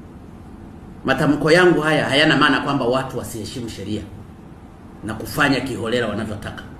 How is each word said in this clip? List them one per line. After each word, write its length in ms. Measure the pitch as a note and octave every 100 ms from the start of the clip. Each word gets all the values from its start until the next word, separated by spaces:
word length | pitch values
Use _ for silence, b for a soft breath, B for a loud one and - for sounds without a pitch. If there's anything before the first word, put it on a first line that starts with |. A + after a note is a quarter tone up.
| - - - - - - - - - - B2+
Matamko 460 | B2+ D3 D3 D#3
yangu 300 | E3+ F3 D#3+
haya 240 | D#3 D3+ A2+
hayana 280 | C3+ D#3 C3+
maana 220 | D3 C3
kwamba 260 | D3 C#3 A#2+
watu 320 | C3 C3 B2
wasiheshimu 520 | G#2 A2+ G2 B2+ A2+
sheria 320 | - G2 G#2 - - - - - - - - - -
na 100 | G#2
kufanya 460 | A2 A2 - C#3+ C3
kiholela 480 | C3 A2 A2+ B2 A2+
wanavyotaka. 560 | G2+ A2 G#2 A2+ - -